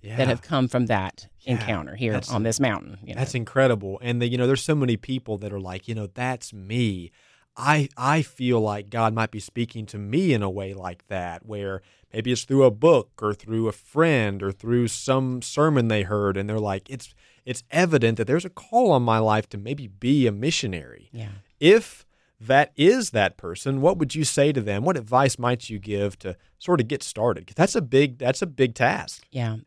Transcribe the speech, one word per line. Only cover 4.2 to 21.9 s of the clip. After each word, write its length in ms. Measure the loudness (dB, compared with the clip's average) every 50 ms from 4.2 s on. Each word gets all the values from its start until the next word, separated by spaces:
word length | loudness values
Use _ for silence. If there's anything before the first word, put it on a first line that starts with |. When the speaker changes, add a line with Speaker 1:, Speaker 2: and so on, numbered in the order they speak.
Speaker 1:
the, 60 | 0
you 100 | 0 0
know, 120 | 2 2 2
there's 160 | 2 0 0
so 100 | 0 0
many 220 | 2 2 0 0
people 420 | -2 -2 -6 -6 -6 -6 -8 -8 -8
that 140 | -8 -8 -8
are 80 | -8
like, 260 | -8 -8 -10 -10 -10
you 80 | -8 -8
know, 140 | -8 -8 -10
"That's 440 | -8 -6 -6 -6 -6 -6 -8 -14 -16
me. 600 | -16 -10 -4 -2 0 0 0 0 -4 -8 -14 -18 _ _ _ _ _ _ _ _
I, 320 | -4 0 2 2 2 2 -2 -4
I 260 | -4 0 0 2 2 0
feel 380 | -2 -6 -4 0 2 2 2
like 300 | 2 0 -2 -4 -6 -6
God 240 | -2 0 0 0 2
might 160 | 0 -2 -4
be 100 | -4 -10
speaking 460 | -14 -10 -6 -6 -6 -6 -6 -10 -12
to 120 | -12 -10 -10
me 340 | -8 -2 0 0 2 2 2
in 100 | 2 0
a 80 | -2
way 240 | -4 -6 -8 -10 -10
like 320 | -10 -10 -12 -12 -12 _
that," 400 | -10 -8 -6 -6 -8 -10 -12 -12
where 340 | -12 -10 -8 -6 -6 -8 -8 -10 _ _ _ _ _ -8
maybe 200 | -4 -2 -2 -2
it's 120 | -2 -2
through 200 | 0 4 6 6
a 60 | 6
book 400 | 6 4 6 6 6 6 4 0 _ -6 -4
or 100 | -4 -4
through 360 | -4 -6 -4 -2 -2 -2 -2
a 40 | -4
friend 680 | -6 _ _ 0 2 4 4 4 4 2 0 -2 -4 -4
or 80 | -6 -6
through 360 | -6 -2 0 2 2 2 0
some 520 | -2 -4 -2 0 0 2 0 0 -4 -6 -8
sermon 460 | -6 0 2 2 4 4 4 2 2
they 140 | 2 0 0
heard, 340 | 0 0 0 0 0 0
and 140 | 0 -2 -4
they're 80 | -4 -4
like, 320 | -2 -4 -4 -6 -6 -10
"It's, 240 | -14 -14 -14 -18 _ _ _ _ _ _ _
it's 180 | -10 -10 -10 -10 _
evident 480 | 0 0 2 4 4 4 4 2 2 0
that 80 | 0
there's 180 | 0 0 0 -2
a 60 | -4
call 400 | -10 -16 -10 -2 2 4 4 6
on 120 | 4 4 4
my 160 | 4 2 4
life 300 | 4 4 2 2 0 -2
to 80 | -8 -12
maybe 280 | -10 -8 -10 -10 -10
be 400 | -14 -14 -4 0 2 4 4 4
a 60 | 2 2
missionary." 760 | 0 -2 -2 -2 -2 -2 -4 -6 -6 -10 -14 -18 -20 -20 _ -16
Speaker 2:
Yeah. 160 | -14 -12 -12 -14 -16 -18 _ _ _
Speaker 1:
If 440 | 6 8 8 8 6 0